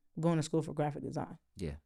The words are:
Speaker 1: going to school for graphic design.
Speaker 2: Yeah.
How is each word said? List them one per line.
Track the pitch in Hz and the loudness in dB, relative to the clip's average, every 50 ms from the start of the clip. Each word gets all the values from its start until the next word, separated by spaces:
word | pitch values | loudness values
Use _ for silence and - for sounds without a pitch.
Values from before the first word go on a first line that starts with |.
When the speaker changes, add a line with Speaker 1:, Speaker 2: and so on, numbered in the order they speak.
| _ _ - - | _ _ -4 0
Speaker 1:
going | 160 170 170 160 | 2 4 4 4
to | 151 | 2
school | - - 160 156 | 2 2 0 0
for | 165 160 | 0 0
graphic | 147 147 147 143 147 - | 0 0 0 0 -4 -6
design. | - 147 160 - - - - _ _ - | -4 -4 -4 -4 -6 -8 -14 _ _ -10
Speaker 2:
Yeah. | - 92 78 71 76 - | -6 -4 -4 -4 -6 -10